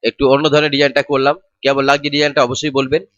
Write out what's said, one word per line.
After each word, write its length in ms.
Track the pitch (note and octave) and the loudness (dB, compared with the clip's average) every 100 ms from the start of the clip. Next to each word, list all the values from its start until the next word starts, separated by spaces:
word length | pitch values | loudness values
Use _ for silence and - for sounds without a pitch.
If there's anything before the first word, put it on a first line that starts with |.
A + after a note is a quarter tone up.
একটু 260 | A#2 - C#3 | -4 0 2
অন্য 200 | C#3 D#3 | 2 2
ধরনের 220 | D3 D3+ | 2 0
ডিজাইনটা 300 | C#3 C#3+ C3 | 0 0 0
করলাম, 340 | C3+ D3 C3+ D#3+ _ _ | -2 0 0 -2 _ _
কেমন 220 | C3+ C#3 | -2 0
লাগছে 260 | C#3 C#3+ D3 | 2 0 0
ডিজাইনটা 340 | C#3+ D3 C#3+ | -2 -2 0
অবশ্যই 260 | B2 B2+ D3+ | -2 -2 -4
বলবেন। 320 | C3+ C3+ D3+ G3 | -2 -2 -4 -6